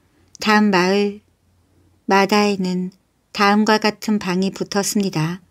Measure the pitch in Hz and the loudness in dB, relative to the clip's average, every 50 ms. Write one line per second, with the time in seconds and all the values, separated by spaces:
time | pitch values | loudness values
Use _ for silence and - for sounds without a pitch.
0 | _ _ _ _ _ _ _ - - 214 214 214 214 208 190 175 180 185 196 202 | _ _ _ _ _ _ _ -8 0 2 2 4 4 2 2 2 2 2 0 0
1 | 202 202 202 214 _ _ _ _ _ _ _ _ _ _ _ _ _ _ _ _ | 0 -2 -4 -8 _ _ _ _ _ _ _ _ _ _ _ _ _ _ _ _
2 | _ - 190 196 196 196 208 208 208 208 202 190 185 185 180 180 185 185 - _ | _ 0 2 2 4 4 2 2 2 0 0 -2 -2 -2 -2 -4 -4 -6 -10 _
3 | _ _ _ _ _ _ - - 208 202 208 214 214 208 214 214 214 214 214 - | _ _ _ _ _ _ -4 0 0 2 4 2 4 2 2 2 2 0 -2 -2
4 | - - 214 208 - 190 175 185 190 190 190 - 180 - - 202 196 196 - 208 | -4 -2 -2 -2 -2 -2 -2 -2 -2 -2 -4 -6 -8 -4 -4 -4 -4 -2 -2 -2
5 | 196 190 185 156 156 160 175 196 _ _ | -2 -2 -2 -4 -4 -4 -6 -8 _ _